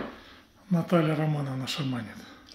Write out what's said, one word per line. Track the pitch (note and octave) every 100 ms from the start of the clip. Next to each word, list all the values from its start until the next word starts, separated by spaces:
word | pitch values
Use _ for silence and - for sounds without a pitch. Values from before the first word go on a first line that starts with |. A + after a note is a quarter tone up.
| - - - - - _ -
Наталья | F3 E3 F3 D#3
Романовна | D3+ D#3 D3 C#3 C3 B2+
шаманит. | - C3+ B2 G#2+ - - - -